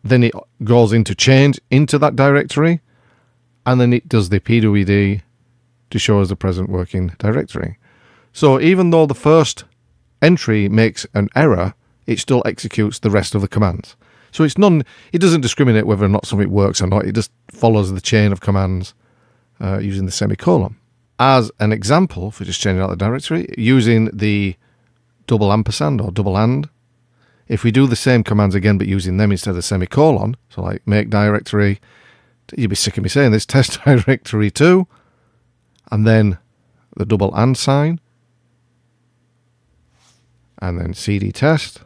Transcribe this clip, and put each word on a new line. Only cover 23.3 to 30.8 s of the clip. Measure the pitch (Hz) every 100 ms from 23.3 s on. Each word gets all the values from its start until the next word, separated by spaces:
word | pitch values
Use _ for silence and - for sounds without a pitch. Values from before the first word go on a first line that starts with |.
| 160 - -
using | 110 135 113 113 110
the | 101 107 104 98 90 _ _ _ _ _ _ -
double | 113 101
ampersand | 107 110 - 151 127
or | 98
double | 95 98 95
and, | 113 135 147 _ _ _ _ _ _ _ _
if | 117
we | 120
do | 117 135
the | 117
same | 135 123
commands | 104 107 101 95
again | 101 101
but | 98
using | 98 92 92
them | 104
instead | 95 - 87
of |
semicolon, | - 98 92 - 156 127 104 123 _
so | -
like | 92 101